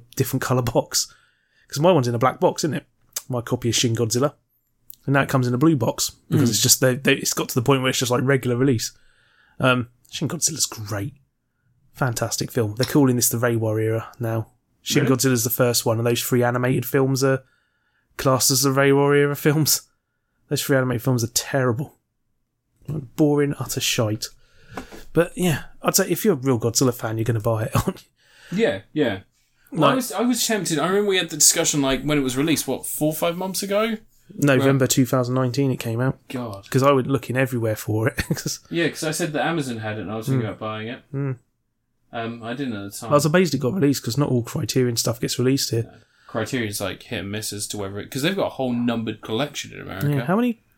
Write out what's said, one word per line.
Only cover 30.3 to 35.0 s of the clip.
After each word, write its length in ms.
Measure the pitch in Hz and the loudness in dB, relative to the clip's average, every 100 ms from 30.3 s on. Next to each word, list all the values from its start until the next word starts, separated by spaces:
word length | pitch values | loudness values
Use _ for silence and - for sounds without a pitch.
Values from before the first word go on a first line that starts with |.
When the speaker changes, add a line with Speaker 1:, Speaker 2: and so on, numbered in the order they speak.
| 254 - | 0 0
Speaker 2:
tempted. 320 | 214 160 156 | 0 0 0
I 80 | 165 | 2
remember 200 | 202 208 | 2 2
we 80 | 190 | 0
had 140 | 165 | 0
the 60 | 156 | 2
discussion, 440 | - 170 160 151 | 2 4 0 0
like, 220 | 135 131 | 0 0
when 160 | 135 151 | 0 0
it 40 | |
was 140 | 131 123 | 0 0
released, 300 | 160 143 - | 0 0 -2
what, 200 | 123 - | -6 -6
four, 260 | - 151 | -2 -2
five 220 | 156 170 170 | 0 -2 -2
months 260 | 190 180 | -6 -6
ago? 340 | 196 202 226 220 - _ - | -2 0 0 -4 -10 _ -20
Speaker 1:
November 480 | 202 143 131 139 135 | 0 4 4 4 4
Speaker 2:
Where 40 | 127 | 4
Speaker 1:
two 160 | - | 2